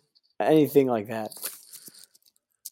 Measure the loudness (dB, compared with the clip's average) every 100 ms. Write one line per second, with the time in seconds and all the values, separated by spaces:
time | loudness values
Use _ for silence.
0 | _ _ _ -4 2 4 4 4 4 0
1 | -4 -8 -10 -12 -14 -14 -20 -20 -20 -20
2 | -20 _ _ _ _ _ -20